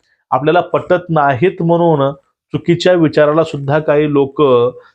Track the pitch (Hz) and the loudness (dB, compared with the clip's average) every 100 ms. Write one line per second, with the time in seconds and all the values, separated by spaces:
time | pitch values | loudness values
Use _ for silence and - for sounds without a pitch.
0 | _ _ - 131 147 175 170 147 - 180 | _ _ -6 -4 0 -2 0 -4 -2 -4
1 | 175 156 143 127 185 185 165 170 170 151 | -2 -2 0 0 -2 -2 -2 0 2 0
2 | 135 143 _ _ _ 143 - 170 180 180 | -2 -4 _ _ _ -6 -2 0 2 2
3 | 156 151 147 156 160 147 135 156 151 147 | 2 2 2 2 -2 -4 -4 -2 0 0
4 | 151 143 135 143 143 120 123 - - | 0 0 -2 0 2 2 0 -4 -20